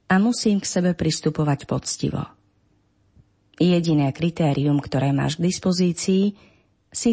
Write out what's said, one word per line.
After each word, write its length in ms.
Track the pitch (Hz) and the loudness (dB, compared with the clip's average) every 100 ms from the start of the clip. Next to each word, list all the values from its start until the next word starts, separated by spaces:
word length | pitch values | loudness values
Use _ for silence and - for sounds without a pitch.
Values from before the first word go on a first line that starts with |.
| - | 0
a 80 | 185 | 2
musím 480 | 220 240 220 196 | 2 2 0 0
k 40 | - 185 | 0 0
sebe 120 | 180 170 | 0 0
pristupovať 720 | 160 - 156 156 151 139 - | -2 -2 -2 0 0 -2 -2
poctivo. 560 | 131 - - 143 143 - _ _ _ _ _ _ _ _ _ _ _ _ - | -6 -4 -6 -4 -4 -8 _ _ _ _ _ _ _ _ _ _ _ _ -2
Jediné 560 | 175 175 165 151 139 - | 2 2 2 2 0 -2
kritérium, 640 | 170 - 156 139 143 143 | -4 0 0 2 2 0
ktoré 320 | - 135 135 | 0 -2 0
máš 240 | 139 139 151 | 0 -2 -2
k 160 | 175 | -2
dispozícii, 720 | - 185 180 180 165 - 190 202 - - _ _ _ _ | 0 -2 0 0 0 0 2 2 -2 -16 _ _ _ _
si 240 | - 240 | -2 0